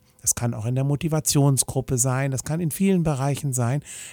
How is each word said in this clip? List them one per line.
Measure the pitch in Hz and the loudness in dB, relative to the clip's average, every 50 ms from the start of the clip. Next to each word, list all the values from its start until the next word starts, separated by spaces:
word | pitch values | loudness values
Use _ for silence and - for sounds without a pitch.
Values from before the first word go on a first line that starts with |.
| _ _ _ _ | _ _ _ _
das | - - - | -4 -4 -2
kann | - 120 117 120 | 0 -2 -4 -4
auch | 117 104 | -2 -4
in | 120 127 | -2 0
der | 131 135 | 0 0
Motivationsgruppe | 139 143 - - 156 156 156 - - - 147 139 143 135 123 - - - 135 123 - 135 | 0 0 0 0 0 -2 0 0 2 2 4 4 4 4 2 0 -2 -2 -4 -2 -2 0
sein, | 120 131 135 127 131 139 139 | 0 2 0 0 0 0 -2
das | 135 123 - | -2 -4 -4
kann | - 151 170 | -4 -4 -2
in | 180 151 | -2 -2
vielen | - - 190 196 190 175 160 | 0 2 2 4 4 4 2
Bereichen | 160 143 123 135 143 139 - - 139 123 | 2 0 0 0 0 0 0 -2 -2 0
sein, | 127 120 113 135 147 - - - - - - | 0 0 0 0 -2 -4 -6 -18 -16 -16 -18